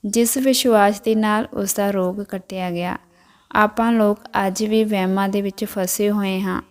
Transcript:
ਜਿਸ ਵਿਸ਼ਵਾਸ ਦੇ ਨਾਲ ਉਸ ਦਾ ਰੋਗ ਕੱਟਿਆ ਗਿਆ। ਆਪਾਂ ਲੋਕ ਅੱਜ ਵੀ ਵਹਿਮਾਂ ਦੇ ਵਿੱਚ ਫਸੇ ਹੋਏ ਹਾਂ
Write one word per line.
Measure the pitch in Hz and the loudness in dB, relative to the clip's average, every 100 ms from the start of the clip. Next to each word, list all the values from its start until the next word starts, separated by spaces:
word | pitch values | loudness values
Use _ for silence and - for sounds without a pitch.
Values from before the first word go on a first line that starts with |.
ਜਿਸ | 208 233 233 269 | -2 0 0 2
ਵਿਸ਼ਵਾਸ | 262 262 254 214 202 208 | 2 2 4 4 4 2
ਦੇ | - 220 | 0 0
ਨਾਲ | 214 214 - | 2 0 -2
ਉਸ | - 196 | -6 -4
ਦਾ | - 202 | -2 -2
ਰੋਗ | 196 180 196 | 0 -2 -4
ਕੱਟਿਆ | 202 190 - 190 180 | -8 -10 -10 -8 -6
ਗਿਆ। | 175 180 - _ _ _ _ _ | -4 -6 -8 _ _ _ _ _
ਆਪਾਂ | 214 214 233 226 | 2 2 2 2
ਲੋਕ | 233 208 208 - 208 196 | 4 2 0 -4 -2 -2
ਅੱਜ | 185 | -2
ਵੀ | 214 220 | 0 2
ਵਹਿਮਾਂ | 214 202 185 190 196 | 2 0 0 0 0
ਦੇ | 202 | -2
ਵਿੱਚ | 196 196 208 | -4 -6 -6
ਫਸੇ | 202 180 - 208 | -4 -4 0 0
ਹੋਏ | 208 196 190 | 0 -2 -2
ਹਾਂ | 190 185 - | -2 -6 -8